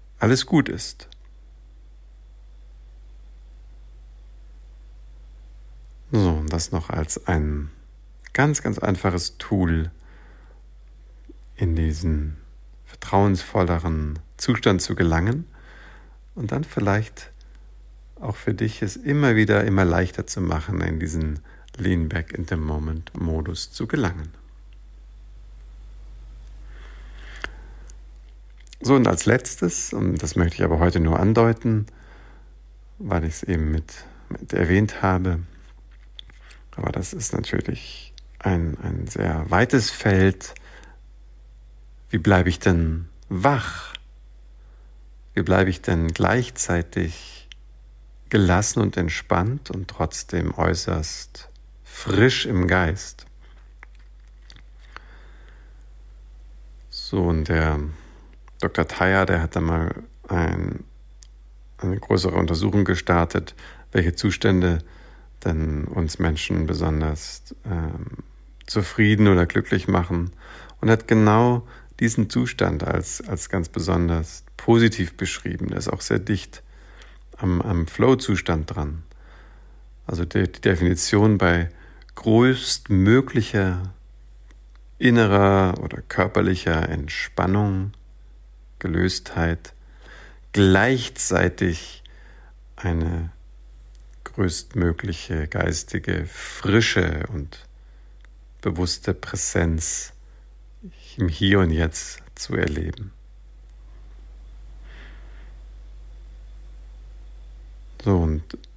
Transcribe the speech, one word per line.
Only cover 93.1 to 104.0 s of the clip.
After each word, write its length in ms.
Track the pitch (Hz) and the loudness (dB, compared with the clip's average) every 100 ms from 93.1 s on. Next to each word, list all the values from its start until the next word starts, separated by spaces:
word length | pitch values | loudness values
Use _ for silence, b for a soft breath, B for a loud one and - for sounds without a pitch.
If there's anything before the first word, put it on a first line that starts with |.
| 85 82 - - - - - - - - - - | -4 -6 -12 -20 -20 -20 -20 -20 -20 -20 -20 -10
größtmögliche 1120 | - 90 - - - 87 82 95 82 - 80 76 | -2 -2 -2 -6 0 0 0 -4 -6 -6 -4 -4
geistige 800 | - 90 82 - - - 85 82 | -2 -2 -2 -4 -6 -4 -4 -4
Frische 960 | - - - 98 110 113 - 87 80 - | -10 -12 -6 4 4 4 2 0 -2 -6
und 340 | - - - - - b b b b b - - - | -8 -8 -14 -20 -20 b b b b b -20 -20 -8
bewusste 540 | 104 85 90 - - | -4 -2 -2 -2 -4
Präsenz 1000 | 90 - - - 92 82 80 - - - - b b b b - - 185 - - - | -4 -4 -6 -2 0 0 0 -2 -6 -10 -18 b b b b -20 -20 -20 -20 -12 -2
im 100 | 90 | -2
Hier 320 | 78 98 101 | 2 4 4
und 100 | 87 | 4
Jetzt 520 | 80 80 - - - - | 2 0 -4 -10 -14 -18
zu 220 | - - - | -14 -6 -2
erleben. 560 | 90 73 85 - 95 - - - - - - - - - | -2 -2 -6 -8 -14 -18 -20 -20 -20 -20 -20 -20 -20 -20